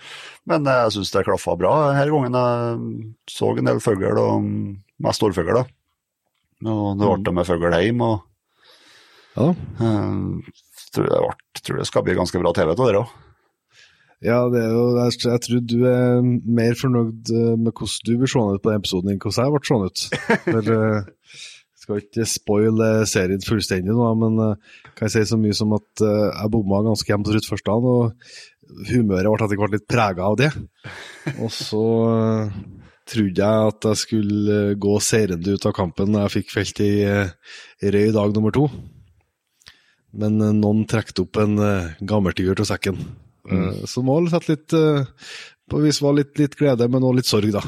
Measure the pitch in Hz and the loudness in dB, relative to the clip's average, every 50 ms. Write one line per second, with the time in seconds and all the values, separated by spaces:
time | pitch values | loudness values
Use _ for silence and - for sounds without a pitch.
0 | - - - - - - - - - - 175 160 147 139 131 127 120 113 98 104 | -20 -20 -20 -18 -20 -20 -20 -12 -4 -2 -2 0 2 2 2 4 2 2 0 -2
1 | 95 - - 101 92 - 98 90 - 87 87 87 90 92 123 156 151 143 139 139 | -4 -2 0 0 0 0 0 -2 0 -2 -2 0 2 2 2 4 2 2 2 2
2 | 139 147 156 151 131 123 123 127 123 123 120 120 120 117 117 117 120 117 113 117 | 2 2 2 0 0 0 0 2 2 2 0 0 -2 -4 -4 -4 -6 -8 -8 -10
3 | 113 110 113 - _ - - - 113 110 110 120 127 127 123 117 - - 107 95 | -12 -14 -16 -20 _ -16 -8 -4 -2 -2 0 0 0 0 0 0 0 0 0 0
4 | 98 107 107 110 110 110 107 107 104 104 104 104 104 101 98 98 - _ _ - | 0 0 0 2 2 2 2 0 -2 -2 -4 -4 -6 -6 -8 -12 -16 _ _ -6
5 | - 113 110 - 113 107 92 92 82 82 101 117 127 - _ _ _ _ _ _ | -4 -4 -2 0 0 0 0 0 0 0 2 0 0 -2 _ _ _ _ _ _
6 | _ _ _ _ _ _ _ _ _ _ _ - - 110 110 107 104 101 98 98 | _ _ _ _ _ _ _ _ _ _ _ -10 -6 -4 -2 -2 -2 -2 0 2
7 | 104 101 92 90 98 101 90 90 87 87 90 82 85 85 85 82 92 110 120 120 | 2 2 2 2 0 -2 0 0 0 0 0 0 2 2 2 2 2 2 0 0
8 | 117 117 113 95 - _ _ _ _ _ _ _ _ _ - _ _ - - - | 0 0 0 -2 -4 _ _ _ _ _ _ _ _ _ -20 _ _ -20 -20 -20
9 | - _ _ _ _ _ - - 113 160 180 - - - - - 117 113 110 104 | -20 _ _ _ _ _ -2 0 2 2 2 0 -4 -10 -6 -2 0 0 2 0
10 | 101 101 101 98 95 95 92 90 - - - _ _ _ _ - - - - - | 0 -2 -4 -4 -4 -4 -6 -8 -10 -14 -20 _ _ _ _ -20 -18 -8 -4 -2
11 | - 50 50 50 50 - - - _ _ - - - - - - - - - - | 0 2 2 2 0 0 -4 -6 _ _ -18 -14 -10 -8 -6 -6 -4 -2 -2 0
12 | 101 95 92 92 90 85 - 92 87 85 85 95 87 80 82 101 131 123 101 101 | 0 0 0 0 0 -2 -2 0 0 0 2 2 2 0 2 2 2 2 2 2
13 | 120 - - - - - - _ _ _ _ _ _ _ _ _ - _ _ _ | 0 -2 -6 -18 -20 -20 -20 _ _ _ _ _ _ _ _ _ -20 _ _ _
14 | _ _ _ _ - 104 117 123 123 123 123 120 113 110 113 117 120 120 123 120 | _ _ _ _ -2 0 2 2 2 2 2 0 0 2 2 2 2 2 2 2
15 | 120 120 117 - - 123 120 120 - - 117 123 120 117 117 120 123 127 123 123 | 2 0 0 0 0 0 0 0 0 0 -2 0 0 0 0 2 4 4 4 4
16 | 123 123 123 123 123 123 123 120 - 107 117 117 113 117 120 120 - 135 123 120 | 4 2 2 2 2 2 0 0 0 0 0 2 2 2 0 0 0 0 2 2
17 | 117 110 113 113 113 113 113 113 117 117 117 113 113 113 107 - 117 101 - - | 0 0 -4 -6 -4 -2 0 2 2 2 2 2 0 -2 -2 -4 -6 -8 -8 -6
18 | - 110 117 120 131 131 - 139 110 101 98 98 - 117 107 107 92 - - 92 | -2 -2 0 0 0 0 2 2 2 2 0 0 0 0 0 0 -2 -2 -2 -2
19 | 90 101 101 92 - 107 98 - 120 139 151 143 - - 147 113 98 92 - - | 0 -2 -2 -2 -4 -4 -2 -2 0 0 0 0 0 0 0 0 0 -2 -4 -6
20 | - - - - - - 233 - - - 160 113 104 113 113 110 110 110 107 107 | -8 -6 -6 -4 -2 0 -2 0 0 0 0 0 2 2 2 2 2 2 0 0
21 | 101 - - _ _ - - - - - - - _ _ _ _ - - 104 104 | -2 -6 -12 _ _ -20 -20 -20 -20 -20 -20 -20 _ _ _ _ -8 -6 -6 -6
22 | 104 - - 117 113 - - - - - 104 104 107 113 110 110 113 113 110 110 | -6 -6 -4 -4 -2 -2 -4 -6 -2 0 2 2 4 4 4 2 2 2 2 2
23 | 107 101 - 110 92 90 95 98 95 - 117 107 90 - 98 92 90 95 110 120 | 2 2 0 0 0 0 0 -2 -2 0 0 0 0 0 -2 -2 0 0 0 2
24 | 120 117 110 113 113 113 110 110 110 110 104 104 _ - - - - - - - | 2 2 2 2 0 2 2 2 0 0 -2 -4 _ -18 -20 -20 -20 -20 -10 -6
25 | 113 107 - 117 107 101 117 113 110 104 101 - 110 107 107 104 - _ - - | -4 0 2 0 0 2 2 0 2 2 0 0 0 0 0 -2 -4 _ -4 0
26 | 107 107 104 107 107 98 - - 101 110 107 117 104 95 98 98 107 113 107 98 | 0 2 2 2 2 0 -2 -2 -4 -2 -2 -2 0 0 0 0 2 0 0 -2
27 | - - 104 101 101 104 107 107 - - 110 98 - 98 98 117 120 127 123 123 | -2 -2 -2 -2 0 0 0 0 -2 -4 -6 -6 -2 -2 0 0 2 2 2 2
28 | 120 117 113 - - - - - - - _ _ _ - - - - 101 117 127 | 2 0 -2 -6 -14 -20 -20 -20 -20 -20 _ _ _ -20 -20 -14 -6 -2 0 2
29 | 117 104 95 92 95 104 107 104 113 104 104 98 104 101 101 104 - - - 120 | 2 2 2 2 2 2 2 2 0 0 -2 0 -2 -2 -2 -2 -4 -2 0 2
30 | 110 101 95 85 90 101 107 104 131 156 143 - - - _ _ - - - - | 2 0 0 -2 0 0 2 2 2 0 0 -4 -10 -14 _ _ -20 -18 -18 -16
31 | - - - - - 160 135 - 113 113 - - - - - 107 110 113 113 113 | -18 -18 -18 -14 -10 -10 -8 -6 -6 -6 -6 -8 -8 -4 -2 0 2 2 2 2
32 | 113 113 113 113 110 113 110 110 107 104 98 - - - - - - - _ _ | 4 2 2 2 2 0 0 0 -2 -4 -6 -10 -12 -14 -18 -20 -20 -20 _ _
33 | _ - - 117 104 98 90 90 98 104 110 110 107 110 104 - - 110 107 - | _ -6 -2 0 0 0 2 2 2 2 4 4 2 2 0 0 -2 -2 0 -2
34 | - - - 110 104 101 104 104 104 104 104 104 104 101 101 101 101 101 101 104 | -2 -2 -2 -2 0 0 0 0 0 0 2 2 2 0 0 0 0 2 2 2
35 | - - - 113 107 92 90 82 85 98 101 95 - 107 98 - - 85 - - | 0 0 0 0 0 0 -2 -2 -2 -2 -2 0 0 -2 -2 0 -2 -4 -2 -2
36 | 98 98 107 104 101 98 - 107 98 - - 110 98 - - - 104 101 101 104 | 0 0 2 2 0 0 -2 -4 -4 -4 -4 -4 -4 -4 -2 -2 0 2 2 2
37 | 101 101 101 101 101 92 - _ _ - - - - - - _ - 101 98 101 | 2 2 2 0 0 -2 -4 _ _ -20 -20 -20 -20 -20 -12 _ -2 0 2 2
38 | 104 110 110 107 101 104 104 107 107 107 104 123 147 143 - - - - - - | 2 4 2 2 2 2 0 0 0 0 2 2 0 0 0 -6 -16 -18 -20 -20
39 | - _ _ _ _ _ _ _ _ _ _ _ _ - - _ _ _ _ _ | -20 _ _ _ _ _ _ _ _ _ _ _ _ -20 -20 _ _ _ _ _
40 | _ _ - 104 107 107 107 107 107 107 107 107 104 104 104 110 107 - - 113 | _ _ -8 -4 -2 0 2 2 2 2 2 2 2 2 2 2 0 0 0 -2
41 | 104 - - - 92 92 - 110 107 104 104 104 104 104 101 95 87 82 78 - | -2 -2 -4 -4 -4 -2 0 0 0 2 2 2 2 2 0 0 -2 -6 -8 -10
42 | 101 95 104 107 98 87 82 - 95 92 95 - 107 - 98 - - 101 92 - | -6 -2 0 2 2 0 0 0 0 0 0 0 0 -2 -2 -4 -4 -4 -4 -4
43 | - - - - - _ _ _ - - - 92 90 92 98 101 104 107 - 123 | -8 -12 -14 -18 -20 _ _ _ -8 -2 -2 -2 0 -2 -4 -6 -8 -8 -6 -4
44 | 127 131 135 160 175 170 165 170 - - 160 147 - - - 160 156 156 151 143 | 0 0 2 2 2 0 0 -2 0 -2 -4 -4 -2 0 2 2 4 4 2 0
45 | 135 - - _ - - - - - - - _ _ - - 147 151 151 143 - | -2 -4 -8 _ -20 -18 -18 -18 -18 -20 -20 _ _ -6 -2 0 2 2 2 2
46 | 147 143 143 143 143 143 - - 151 139 - - 147 143 131 113 120 120 127 131 | 2 2 2 2 2 0 0 0 0 0 0 0 0 2 2 2 2 2 2 2
47 | 131 127 123 127 123 - - 107 101 107 104 101 - | 2 2 2 2 0 0 0 0 2 2 0 -2 -4